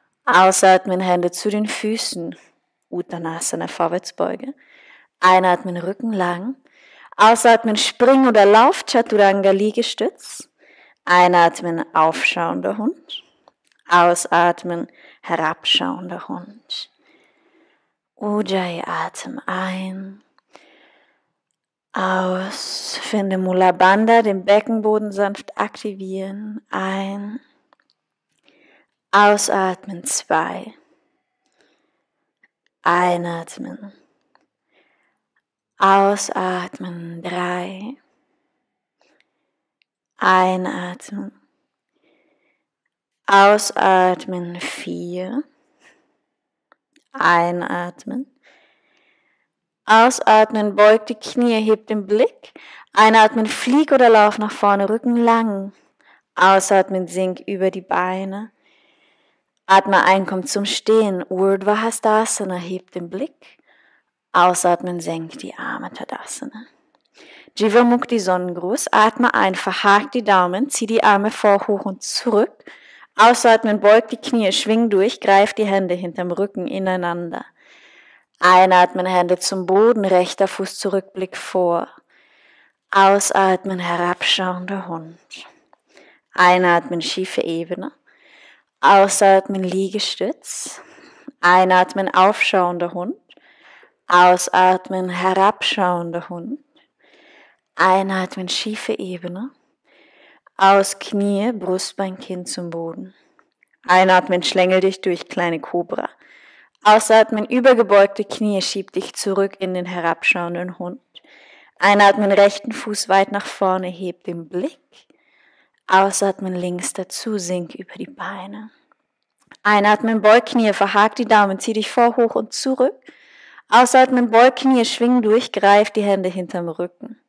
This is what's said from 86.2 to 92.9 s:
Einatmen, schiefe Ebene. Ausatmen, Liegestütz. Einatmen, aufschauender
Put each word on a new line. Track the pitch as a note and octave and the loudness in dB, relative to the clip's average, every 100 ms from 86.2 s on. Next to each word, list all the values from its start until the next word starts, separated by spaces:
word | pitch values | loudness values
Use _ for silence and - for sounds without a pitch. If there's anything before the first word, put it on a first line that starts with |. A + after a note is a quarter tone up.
| _ | _
Einatmen, | - F3+ F3+ F3+ E3+ E3+ F3 | 2 4 4 2 0 0 -8
schiefe | D#3+ - F#3 - | -6 -8 -8 -6
Ebene. | - E3 E3+ F3+ F#3 _ _ _ _ _ _ _ _ - | -6 -8 -8 -12 -12 _ _ _ _ _ _ _ _ -2
Ausatmen, | C#3+ G3 G3 - G3 F#3+ F#3+ G3 | 4 6 4 4 4 4 2 -6
Liegestütz. | F#3 F#3 G3 G#3 - - G3 - - - - - - - - _ - - | -4 -4 -4 -6 -8 -6 -8 -8 -14 -14 -14 -16 -20 -20 -20 _ -20 -2
Einatmen, | F3 F#3 F#3 F#3 F#3 G3+ F#3+ | 4 4 4 4 2 -2 -2
aufschauender | F#3 F#3+ G#3+ - F#3+ F3+ F3 F3 | 2 2 2 -2 0 0 -4 -6